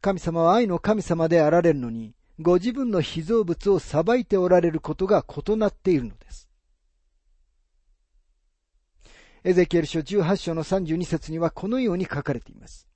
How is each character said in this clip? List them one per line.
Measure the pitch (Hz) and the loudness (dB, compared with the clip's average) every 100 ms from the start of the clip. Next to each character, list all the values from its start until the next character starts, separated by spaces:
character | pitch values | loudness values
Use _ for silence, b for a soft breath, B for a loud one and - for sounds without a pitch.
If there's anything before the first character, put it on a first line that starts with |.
神 | 196 190 | -2 -2
様 | - 165 | -4 0
は | 165 | 4
愛 | 208 233 | 4 2
の | 170 | -2
神 | - 214 | 0 -2
様 | - 170 165 | 0 0 2
で | 170 | 4
あ | 151 | 6
ら | 170 | 4
れ | 170 | 4
る | 147 | 2
の | 123 | -2
に、 | 113 110 _ _ - | -8 -12 _ _ -4
ご | 160 | 2
自 | 180 208 | 2 2
分 | 247 254 | -4 -2
の | 196 | -2
被 | 151 165 | -2 -6
造 | 160 226 | -2 0
物 | 185 170 202 | 0 -2 0
を | 190 | 0
裁 | - 147 165 247 | 0 -2 0 0
い | |
て | - 196 | 0 0
お | 180 | 4
ら | 180 | 4
れ | 170 | 4
る | 160 | -2
こ | - | -6
と | 156 190 | -6 2
が | 202 - | 0 0
異 | - 170 220 | -10 -4 -2
な | 208 | -2
っ | |
て | - - | -2 0
い | 160 | 0
る | |
の | 123 - | -2 -14
で | - | -20
す。 | - _ _ _ _ _ _ _ _ _ _ _ _ _ _ _ _ _ _ _ _ _ _ _ _ _ _ b b b b | -20 _ _ _ _ _ _ _ _ _ _ _ _ _ _ _ _ _ _ _ _ _ _ _ _ _ _ b b b b
エ | - | 0
ゼ | 180 175 | 2 4
キ | 170 | 0
エ | |
ル | 151 | 0
書 | 165 | -4
十 | 147 202 | -2 -2
八 | 160 196 | 0 -2
章 | - | -2
の | 165 | -6
三 | 156 190 | -2 -4
十 | 165 165 | -2 -4
二 | |
節 | 175 165 - | -2 -6 -6
に | 160 | -4
は | 165 | -4
こ | - 190 | -4 -6
の | 247 | -2
よ | 240 | -2
う | 180 | -2
に | |
書 | 190 147 | -4 -6
か | 143 | -6
れ | 120 | -8
て | - | -8
い | - | -20
ま | - | -20
す。 | - _ | -20 _